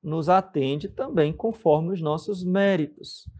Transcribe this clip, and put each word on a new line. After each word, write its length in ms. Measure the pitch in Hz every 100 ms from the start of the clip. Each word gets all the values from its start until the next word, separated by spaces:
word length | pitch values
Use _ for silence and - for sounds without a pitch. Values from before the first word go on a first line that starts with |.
nos 280 | 156 160 156
atende 580 | 185 185 151 131 147 196
também 460 | - 269 226 151
conforme 600 | 160 - 220 165 151 165
os 80 | 190
nossos 420 | 156 156 - 196
méritos. 840 | 180 185 196 185 147 - - - -